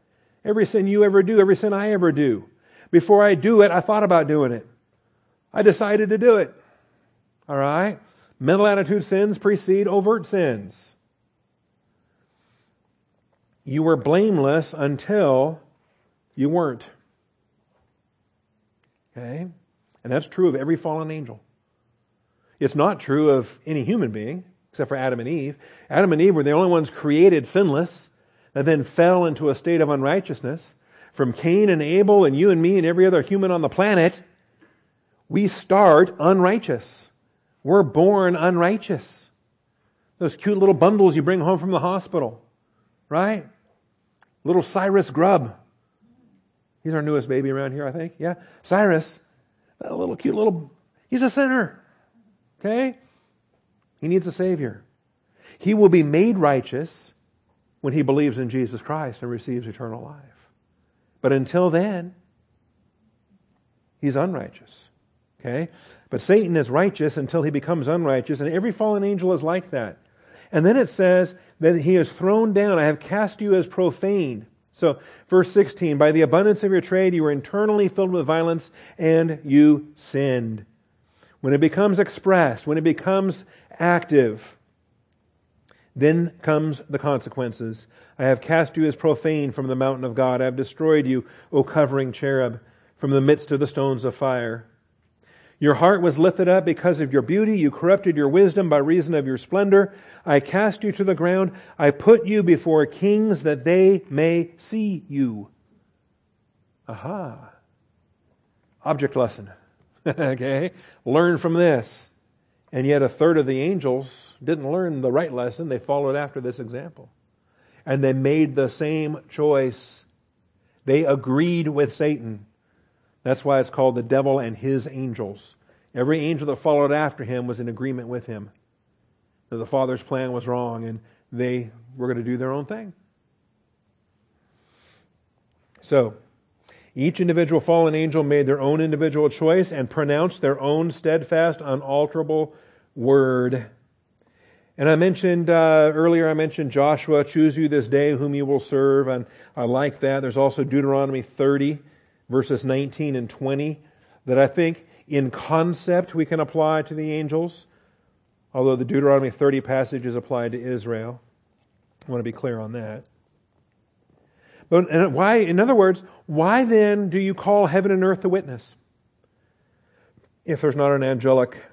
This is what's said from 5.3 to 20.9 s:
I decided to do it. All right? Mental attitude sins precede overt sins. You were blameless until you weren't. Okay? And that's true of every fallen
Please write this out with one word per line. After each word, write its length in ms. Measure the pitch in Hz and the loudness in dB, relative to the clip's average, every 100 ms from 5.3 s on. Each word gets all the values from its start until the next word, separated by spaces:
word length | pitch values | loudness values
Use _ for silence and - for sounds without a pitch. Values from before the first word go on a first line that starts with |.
| _ _ | _ _
I 120 | 208 | 2
decided 460 | 208 170 208 208 214 | 4 4 2 0 0
to 100 | 214 | 2
do 180 | 240 214 | 4 4
it. 160 | 151 - _ _ _ _ _ _ _ _ - | 0 -8 _ _ _ _ _ _ _ _ -8
All 80 | 143 | -4
right? 400 | 139 156 202 185 _ _ _ - | -2 -2 -2 -6 _ _ _ -6
Mental 280 | 131 190 208 | 0 2 4
attitude 380 | 202 156 202 - | 2 0 -2 -2
sins 340 | 196 208 196 | 0 0 -2
precede 480 | 202 202 - 196 202 | 0 0 0 0 2
overt 400 | 196 190 220 151 | 0 0 0 -2
sins. 640 | 196 160 110 98 - - _ _ _ _ _ _ _ _ _ _ _ _ _ _ _ _ _ _ _ _ _ _ _ _ _ _ _ | -2 -2 -4 -8 -20 -20 _ _ _ _ _ _ _ _ _ _ _ _ _ _ _ _ _ _ _ _ _ _ _ _ _ _ _
You 180 | - 139 | -8 -2
were 140 | 160 156 | 0 0
blameless 800 | 127 170 220 180 139 156 156 - | 2 2 2 2 2 0 -2 -4
until 800 | 143 139 - 208 160 131 139 165 _ _ _ _ _ _ _ - | -4 -4 -2 0 2 2 0 -4 _ _ _ _ _ _ _ -6
you 120 | 139 | -2
weren't. 380 | 170 156 117 - _ _ _ _ _ _ _ _ _ _ _ _ _ _ _ _ _ _ _ _ _ _ 123 | -2 -2 -6 -14 _ _ _ _ _ _ _ _ _ _ _ _ _ _ _ _ _ _ _ _ _ _ -18
Okay? 300 | 120 139 180 165 _ _ _ _ | -14 -12 -14 -16 _ _ _ _
And 100 | 123 | -4
that's 140 | 135 151 | -4 -4
true 200 | - 180 | 0 0
of 80 | 135 | 0
every 200 | 139 160 | -2 -4
fallen 340 | 165 | -4